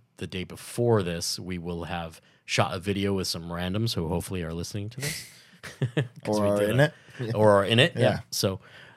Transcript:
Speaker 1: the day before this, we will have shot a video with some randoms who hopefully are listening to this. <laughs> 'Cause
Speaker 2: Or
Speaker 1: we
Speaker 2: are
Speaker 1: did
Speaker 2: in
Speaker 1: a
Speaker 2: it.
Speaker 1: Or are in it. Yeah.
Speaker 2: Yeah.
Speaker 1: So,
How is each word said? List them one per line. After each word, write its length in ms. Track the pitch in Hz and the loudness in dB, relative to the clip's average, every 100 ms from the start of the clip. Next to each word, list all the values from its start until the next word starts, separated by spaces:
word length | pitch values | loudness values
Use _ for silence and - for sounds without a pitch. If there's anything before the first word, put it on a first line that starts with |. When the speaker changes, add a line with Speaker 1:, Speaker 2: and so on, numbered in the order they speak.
| _ - | _ -12
Speaker 1:
the 100 | 85 | -8
day 160 | 95 | -8
before 580 | 85 - - - 120 110 | -10 -12 -8 -2 4 4
this, 380 | 87 85 - - | 2 -2 -4 -6
we 180 | 90 90 | -6 -8
will 260 | 85 85 82 | -6 -8 -6
have 360 | 87 82 - _ _ - | -8 -8 -14 _ _ -2
shot 300 | - 90 92 | 0 0 -2
a 40 | |
video 340 | 87 98 101 | -2 -2 0
with 140 | 98 90 | 0 -2
some 180 | 87 85 | -6 -8
randoms 480 | 85 90 101 117 - | -6 -4 -2 -2 -2
who 120 | 80 | -2
hopefully 360 | 85 - 92 | -2 -4 -6
are 100 | 80 | -6
listening 360 | 85 87 104 104 | -6 -8 -8 -10
to 100 | 131 | -8
this. 240 | 143 165 - | -8 -8 -12
<laughs> 640 | - - - - - 120 - 117 - | -20 -20 -20 -18 -4 -2 0 -2 -4
'Cause 160 | - 107 | -2 2
Speaker 2:
Or 40 | |
Speaker 1:
we 60 | 101 | 2
Speaker 2:
are 100 | 104 | 2
Speaker 1:
did 100 | 104 | 2
Speaker 2:
in 80 | 117 | 4
Speaker 1:
a 140 | 147 - - - | 4 0 -16 -8
Speaker 2:
it. 160 | 113 110 | -4 4
Speaker 1:
Or 160 | 107 | 6
are 140 | 101 98 | 6 6
in 140 | 113 | 4
it. 140 | 143 113 | 4 4
Yeah. 60 | |
Speaker 2:
Yeah. 180 | 123 92 - | 2 2 -4
Speaker 1:
So, 280 | - 104 95 - - - | -2 -2 -2 -10 -20 -20